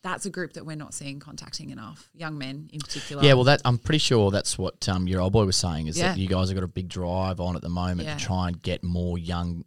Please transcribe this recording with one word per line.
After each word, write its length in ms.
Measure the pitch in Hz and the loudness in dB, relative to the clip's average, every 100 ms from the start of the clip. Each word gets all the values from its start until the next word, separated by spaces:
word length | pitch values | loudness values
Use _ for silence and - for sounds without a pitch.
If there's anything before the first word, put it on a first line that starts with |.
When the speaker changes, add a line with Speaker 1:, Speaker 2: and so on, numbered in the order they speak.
Speaker 1:
that's 220 | 185 180 | -8 -6
a 60 | 202 | -6
group 240 | 185 165 | -6 -8
that 100 | 165 | -10
we're 100 | 151 151 | -12 -12
not 180 | 139 | -12
seeing 260 | - 143 139 | -12 -12 -12
contacting 480 | 143 - - - 143 | -14 -18 -12 -12 -12
enough, 380 | 135 107 156 - | -14 -16 -18 -20
young 240 | 156 160 147 | -12 -10 -8
men 320 | 131 139 156 | -8 -10 -12
in 80 | 151 | -12
particular. 420 | 143 147 - 143 | -10 -10 -8 4
Speaker 2:
Yeah, 120 | 139 | 6
well, 100 | 131 | 8
that, 160 | 123 143 131 | 6 6 4
I'm 100 | 120 | 2
pretty 200 | - 156 | 2 2
sure 320 | - 120 101 | 4 6 6
that's 260 | 98 - - | 4 0 -2
what, 300 | 92 - - | -4 -4 -2
um, 180 | 92 90 | 0 2
your 140 | 92 | 2
old 120 | 92 | 4
boy 100 | 110 | 6
was 120 | 98 92 | 6 2
saying, 300 | 90 78 78 | 0 -2 -2
is 100 | 78 | 0
Speaker 1:
Yeah. 140 | 185 | 0
Speaker 2:
that 60 | 131 | 0
you 100 | 92 | 0
guys 200 | 92 92 | 0 0
have 60 | 95 | -2
got 80 | |
a 40 | 90 | -4
big 200 | - 90 | -6 -6
drive 520 | - 87 92 95 90 | -4 -2 0 -2 -2
on 160 | 90 90 | -4 -4
at 60 | |
the 60 | - | -4
moment 400 | 87 90 87 - | -2 -2 -2 -4
Speaker 1:
Yeah. 80 | - | -6
Speaker 2:
to 80 | |
try 240 | - 92 90 | -2 0 -2
and 120 | 87 | -4
get 200 | - 90 | -4 -4
more 360 | 87 87 87 87 | -2 -2 -2 -4
young 460 | 85 87 87 85 | -4 -4 -4 -6